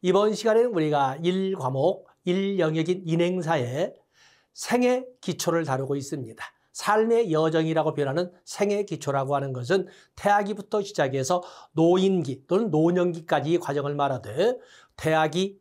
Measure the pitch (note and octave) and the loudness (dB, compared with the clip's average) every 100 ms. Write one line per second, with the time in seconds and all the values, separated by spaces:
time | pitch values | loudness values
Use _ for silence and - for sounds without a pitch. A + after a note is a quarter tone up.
0 | F3+ F#3 G#3 G#3 A3+ A3 B3 G3 D#3 D3 | 4 4 4 2 2 4 4 2 0 2
1 | C3+ C#3 E3+ F#3 F#3+ F#3+ C3 C3+ D#3 G3 | 0 0 -2 0 -2 -2 -2 2 0 0
2 | - _ - F3+ G3 G3 D#3+ D#3+ D#3+ F#3 | -8 _ -2 -2 0 0 0 0 -2 -2
3 | E3+ E3 F3 F3+ D#3+ E3 A#2+ C3 G3 - | 0 0 0 0 0 -2 -2 -4 -4 -6
4 | _ _ _ _ _ - - A#3+ B3 B3 | _ _ _ _ _ -16 -2 2 2 0
5 | C4 - - E3+ - E3 D#3+ C3 C3+ C#3+ | -4 -12 -8 -4 -2 -2 0 -4 -2 -4
6 | C3+ D3 A#2+ A2+ - _ _ - - G#3+ | -4 -10 -10 -14 -18 _ _ -10 0 2
7 | A3+ A3+ A3+ D#3 D#3+ D#3+ D#3+ D#3+ D#3 D3 | 4 2 2 2 2 2 2 0 0 0
8 | C#3 C#3+ F3+ - - - G3+ G3+ G3+ D3+ | -2 -2 -4 -8 -18 -4 -2 0 -4 -6
9 | - C#3 C3+ C#3 C#3 B2+ B2 F#3+ F#3 - | -2 -2 0 -2 -2 -6 0 0 0 -12
10 | _ - G3+ G3+ G3+ G#3+ G3 G#3+ G3+ - | _ -4 2 2 0 -6 -4 -4 -4 -2
11 | C#3 C3+ C3 F3+ - - - D3+ E3 F#3 | -2 0 0 -2 -2 -20 -10 2 4 6
12 | F#3+ F#3+ C#3 B2 _ F3+ A3+ D3+ E3 F3+ | 4 2 -2 -8 _ 0 2 2 2 2
13 | F3+ E3+ - D#3 C#3 E3+ E3+ C#3 C#3 C#3+ | 0 -2 -2 -2 2 -2 0 -4 -4 -2
14 | C#3 C3 - B2+ G3+ B3 - - _ - | -2 -2 -6 -2 0 0 -10 -20 _ -6
15 | D#3+ D#3+ D#3+ D#3+ F#3+ G3 | 0 2 2 0 -4 -6